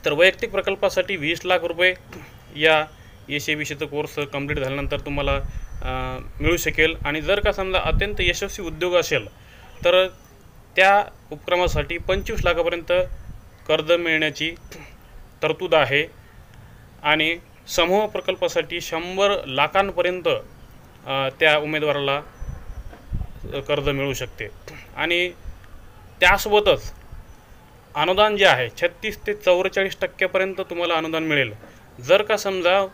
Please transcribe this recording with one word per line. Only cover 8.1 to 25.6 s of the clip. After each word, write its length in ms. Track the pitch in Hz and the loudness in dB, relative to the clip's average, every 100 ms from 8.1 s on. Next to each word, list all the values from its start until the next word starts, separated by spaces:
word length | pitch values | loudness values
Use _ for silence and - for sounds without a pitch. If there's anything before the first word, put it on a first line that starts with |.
| 208 | 0
यशस्वी 480 | 180 175 196 - 170 | -2 0 -6 -6 -10
उद्योग 280 | 156 180 | -4 2
असेल 320 | 175 165 139 104 - - - - - | 2 2 -2 -4 -18 -20 -20 -20 -2
तर 240 | 175 185 185 - - - - - - - | 4 4 2 -4 -20 -20 -20 -20 -4 4
त्या 280 | 190 202 - - - | 6 6 2 -10 -16
उपक्रमासाठी 680 | 151 - 180 175 156 143 170 | -12 -2 2 2 0 -2 -6
पंचवीस 460 | - 190 196 220 | -2 -2 -2 -2
लाखापर्यंत 480 | 180 170 170 170 165 180 180 - - - - - - | 0 0 0 -4 0 0 0 -6 -12 -16 -18 -18 -2
कर्ज 240 | 156 156 | -2 2
मिळण्याची 600 | 175 170 156 156 143 156 170 - - 147 - - - - - | 2 2 0 0 -2 -8 -8 -18 -18 -18 -20 -20 -20 -20 -4
तरतूद 320 | 156 156 185 | -2 -2 2
आहे 320 | 160 131 139 160 - - - - - - - - - | 4 4 2 -2 -10 -20 -20 -20 -20 -20 -20 -20 -6
आणि 360 | 151 156 156 170 - - - | 0 2 2 -2 -10 -20 -6
समूह 380 | - 170 196 214 | 0 2 2 0
प्रकल्पासाठी 760 | 196 - 185 175 170 156 170 | -4 -4 -2 -2 -2 -4 -8
शंभर 680 | 165 165 175 185 202 202 - | -6 -6 -6 0 0 0 -4
लाखांपर्यंत, 840 | 131 151 190 196 180 175 180 165 117 - - - - - - 135 | 0 2 2 0 0 -2 -2 -2 -2 -6 -20 -20 -20 -20 -18 -6
अ, 220 | 135 135 - | -2 -2 2
त्या 180 | 156 151 | 4 4
उमेदवाराला, 640 | 151 156 151 143 139 143 147 - - - - - - - - - - - - | 2 -2 0 0 0 -2 -4 -12 -12 -10 -12 -14 -14 -18 -8 -8 -8 -10 -10
अ, 40 | 139 | -8
कर्ज 300 | 135 147 139 | -2 -2 0
मिळू 240 | 139 139 | -2 -2
शकते 360 | 127 123 - 107 - - - - - | -4 -8 -10 -14 -14 -18 -18 -16 -4
आणि 360 | 156 170 180 175 - - | 0 0 0 -4 -16 -16